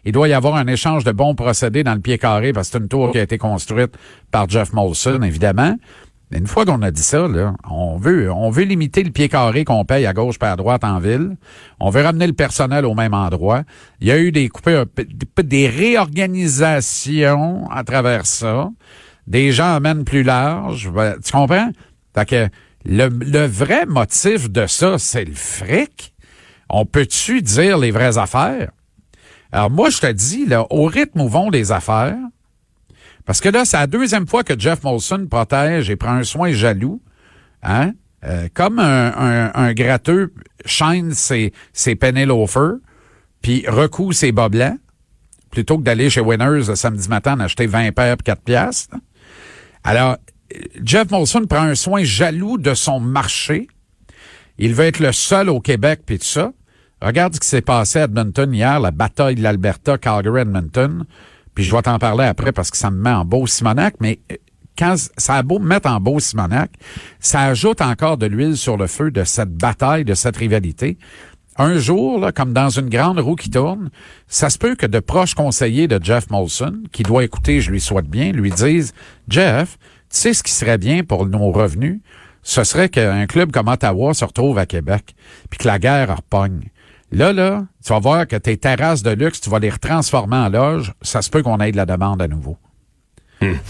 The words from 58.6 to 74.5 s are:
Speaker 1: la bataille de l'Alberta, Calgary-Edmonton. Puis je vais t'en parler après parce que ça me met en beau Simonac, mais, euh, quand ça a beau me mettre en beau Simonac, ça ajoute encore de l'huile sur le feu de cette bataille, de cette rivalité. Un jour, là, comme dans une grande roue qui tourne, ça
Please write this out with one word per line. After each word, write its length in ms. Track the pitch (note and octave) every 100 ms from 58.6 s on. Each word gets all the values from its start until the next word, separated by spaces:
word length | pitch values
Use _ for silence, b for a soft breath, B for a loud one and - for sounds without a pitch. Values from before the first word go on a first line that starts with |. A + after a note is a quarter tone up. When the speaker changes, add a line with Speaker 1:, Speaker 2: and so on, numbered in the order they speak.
| B2 D3
Speaker 1:
la 100 | G2+
bataille 460 | D2+ G#2+ - C3+ B2
de 60 |
l'Alberta, 560 | G#2+ G2+ G2 - - C#3
Calgary-Edmonton. 1080 | A#2+ G#2+ G2+ B2+ G#2+ G2 E2 B2+ C#3 E3+ D#3+ b b b b
Puis 80 | -
je 100 | F#2+
vais 100 | A#2
t'en 180 | B2 A2+
parler 240 | A#2 A2
après 260 | C3 G2 A2+
parce 220 | G2 F2
que 40 | -
ça 140 | G#2
me 100 | F#2+
met 100 | A#2
en 140 | A2
beau 220 | E2+ A#2+ B2+
Simonac, 480 | - A#2 A#2+ G3 -
mais, 180 | A2 A2+ -
euh, 40 | F#2 _ _ - -
quand 200 | F3 F3+ C3 -
ça 180 | -
a 80 | C#3
beau 160 | C3 G3
me 60 | E3+
mettre 220 | G3 C#3
en 120 | A2
beau 180 | G2 D3
Simonac, 520 | - A2 F2 A#2+ F3 - B B B B
ça 220 | - D3
ajoute 400 | C3+ A#2+ G3 A3
encore 340 | C3+ A#2 D#3+ D3
de 100 | G#2+
l'huile 300 | G#2 D3+ D3
sur 200 | - G#2
le 120 | F#2
feu 240 | - -
de 100 | A2
cette 280 | F2+ - G2+
bataille, 540 | E2 A#2 G2+ C3+ D#3+
de 100 | B2+
cette 220 | F#2+ A#2+ G#2+
rivalité. 600 | A#2 G#2+ F2+ D2+ C#3+ F3+ B B B B _ -
Un 220 | D3 F3
jour, 400 | A#2 F#3 C4 A#3
là, 140 | F#3+
comme 200 | - C3
dans 180 | B2 C#3
une 180 | C#3 C3
grande 320 | A#2 E3 F3
roue 160 | A#2+ E3+
qui 140 | -
tourne, 400 | B2 D3 G3 E3+ B B B _
ça 240 | - D3